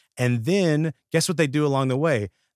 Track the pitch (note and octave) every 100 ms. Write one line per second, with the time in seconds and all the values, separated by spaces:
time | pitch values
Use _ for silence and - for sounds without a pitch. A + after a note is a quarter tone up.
0 | _ - B2 A#2+ A#2+ G3+ E3+ D3+ D#3+ -
1 | - D#3+ F3 D#3+ D3 D3 D3 C3+ C3 C3
2 | D#3+ A#2+ G2+ _ _